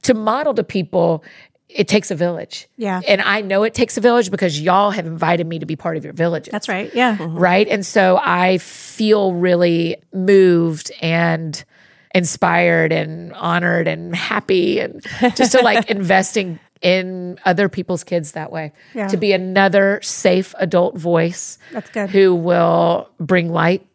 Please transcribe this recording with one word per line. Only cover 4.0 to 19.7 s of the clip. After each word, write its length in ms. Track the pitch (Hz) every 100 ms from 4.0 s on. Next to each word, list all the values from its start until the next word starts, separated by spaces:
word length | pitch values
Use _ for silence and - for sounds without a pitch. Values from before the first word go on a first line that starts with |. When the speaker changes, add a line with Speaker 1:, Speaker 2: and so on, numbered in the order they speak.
Speaker 1:
village 300 | 233 240 185
because 280 | 165 180 147
y'all 300 | 160 185 202
have 160 | 208 165
invited 400 | 165 165 175 165
me 140 | 165
to 60 | 156
be 80 | 156
part 220 | 170 160
of 60 |
your 100 | 143
villages. 380 | - 170 165 -
Speaker 2:
That's 160 | 214 -
right. 200 | 190 233 -
Yeah. 220 | 247 208
Speaker 3:
Mm-hmm. 200 | 170 165
Speaker 1:
Right. 300 | 175 185 214
And 180 | 220 190
so 340 | 214 185 185
I 340 | 277 180 180 185
feel 760 | - - - - 214 214 196
really 640 | 175 180 175 175 165 165 - _
moved 760 | 190 185 196 185 170 165 156 - -
and 640 | 165 165 170 165 160 147 - _ _ _ _ 185
inspired 760 | 170 - 175 170 175 165 160
and 420 | 160 156 165 170
honored 540 | - 170 170 175 170 160
and 280 | 160 170 170
happy 640 | - 214 - 185 - -
and 240 | - - - - 247 -
just 160 | 254
to, 100 | 254
like, 280 | 240 208 -
Speaker 2:
<laughs> 0 |
Speaker 1:
investing 720 | 202 180 190 190 220 185 160 _ _
in 580 | 180 185 185 185 180 - 190
other 240 | 175 196
people's 340 | - 175 175
kids 300 | - 175 151
that 180 | - 156
way. 200 | 165 151 _ _
Speaker 2:
Yeah. 140 | 240 196
Speaker 1:
To 100 | 190
be 140 | 208
another 680 | 185 185 190 196